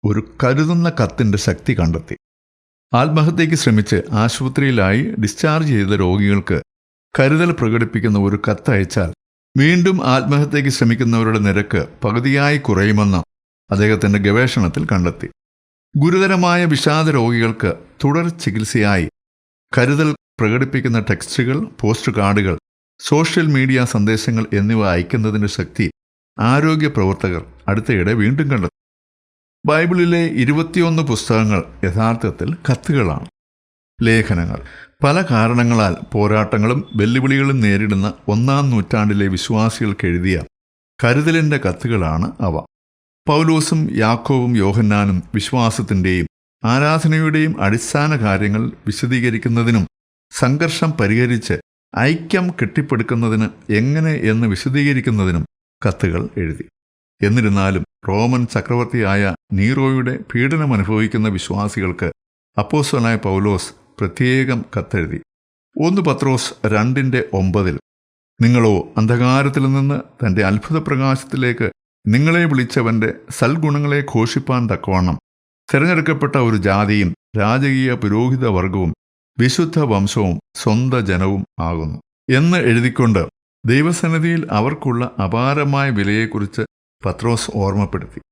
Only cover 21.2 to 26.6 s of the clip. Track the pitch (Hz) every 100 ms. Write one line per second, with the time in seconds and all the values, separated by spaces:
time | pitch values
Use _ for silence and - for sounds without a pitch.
21.2 | - - 123 135 220 - 107 110 - 104
22.2 | 98 101 95 80 _ _ _ _ - 147
23.2 | 160 - 160 135 131 127 123 117 104 110
24.2 | 113 113 110 104 101 113 101 87 87 123
25.2 | 107 107 104 - 87 - 95 - _ _
26.2 | _ - 113 135